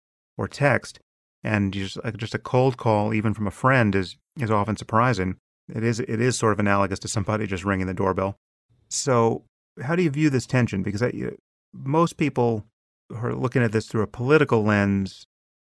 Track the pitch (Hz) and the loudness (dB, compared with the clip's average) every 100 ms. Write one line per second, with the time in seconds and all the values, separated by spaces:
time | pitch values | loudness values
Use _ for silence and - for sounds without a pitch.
0 | _ _ _ - 107 - 143 110 - - | _ _ _ -8 -8 0 0 0 -2 -20
1 | _ _ _ _ 117 107 98 98 95 - | _ _ _ _ -2 0 0 -2 -6 -8
2 | 113 107 113 - - 127 131 127 117 107 | -8 -8 -6 -8 -2 2 2 0 0 2
3 | 107 110 107 104 101 - 127 135 107 98 | 2 0 0 -2 -6 0 2 4 4 2
4 | 87 - _ 160 110 107 101 98 - 113 | -2 -10 _ -8 0 0 0 -4 0 2
5 | 123 92 92 92 _ _ - 110 113 113 | 2 0 -2 -4 _ _ -10 -4 -2 -2
6 | - 110 127 - 113 101 104 101 95 95 | -4 0 0 2 0 2 2 2 2 -2
7 | - 110 95 107 101 92 101 95 95 92 | -4 -4 -2 -2 -4 -4 -2 -2 -2 -2
8 | 95 92 98 - _ _ _ _ _ - | 0 0 -2 -6 _ _ _ _ _ -6
9 | 143 120 113 - _ _ _ - 123 175 | 0 4 4 0 _ _ _ -12 -4 0
10 | 165 143 156 131 - 127 113 98 101 101 | 0 2 2 2 0 2 2 0 -2 -2
11 | 123 - 62 - _ _ _ 123 131 160 | -2 -2 -8 -8 _ _ _ -12 -2 2
12 | 170 - 147 131 120 110 - _ _ _ | 2 0 -2 2 0 0 -6 _ _ _
13 | _ 110 120 127 127 131 117 110 - 113 | _ -8 -6 -4 -2 0 2 0 -2 -2
14 | 98 - 123 156 139 117 107 104 101 98 | -2 -4 4 4 6 2 4 2 2 0
15 | 95 - - _ _ _ _ | -2 -10 -20 _ _ _ _